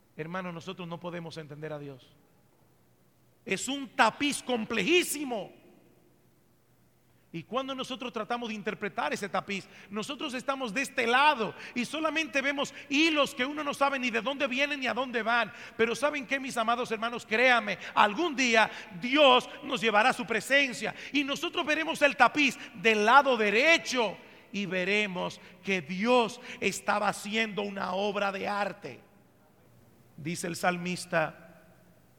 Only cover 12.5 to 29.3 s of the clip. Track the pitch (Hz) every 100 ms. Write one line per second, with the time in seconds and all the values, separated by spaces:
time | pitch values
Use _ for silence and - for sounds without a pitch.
12.5 | 285 277 - - 277 330 302 262 - 262
13.5 | 294 285 - 277 269 247 226 220 277 277
14.5 | 247 285 285 247 220 262 233 214 240 214
15.5 | - - - 226 226 285 294 220 269 262
16.5 | 233 220 240 202 214 233 240 - 220 254
17.5 | 240 208 180 - - 214 214 349 262 247
18.5 | 226 208 - - 180 240 285 277 240 -
19.5 | - 262 247 220 208 254 240 214 214 -
20.5 | 277 269 214 214 - - 285 277 277 339
21.5 | 359 294 302 320 311 285 - 233 294 269
22.5 | - - - 202 214 214 269 269 233 208
23.5 | 208 302 339 - 247 214 160 - - -
24.5 | 196 190 185 180 208 208 180 180 - -
25.5 | - 196 190 147 185 226 247 220 - -
26.5 | - 170 175 - 208 202 - 208 220 226
27.5 | 190 208 196 190 190 208 202 196 190 196
28.5 | 202 202 - 143 113 - _ _